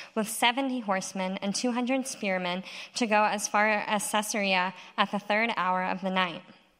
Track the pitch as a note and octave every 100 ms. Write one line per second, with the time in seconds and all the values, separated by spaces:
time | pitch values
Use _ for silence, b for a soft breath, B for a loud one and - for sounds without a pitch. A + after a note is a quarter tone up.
0 | B A3+ G#3+ - A#3+ A#3+ C4+ B3+ G3+ F#3+
1 | - F#3 F#3 F#3+ G3+ - B3 A#3+ B3 C4+
2 | B3 - G3+ F#3 F3+ F3+ B B B -
3 | A#3 G#3+ G#3 G3+ - G#3 G#3+ G#3 - G#3
4 | - G#3 G#3 G#3+ G3 F#3 F#3 B B -
5 | G3+ G3+ - G#3 A#3 - F#3 F#3 F#3 F#3+
6 | F#3+ F#3 F#3 - - - _ _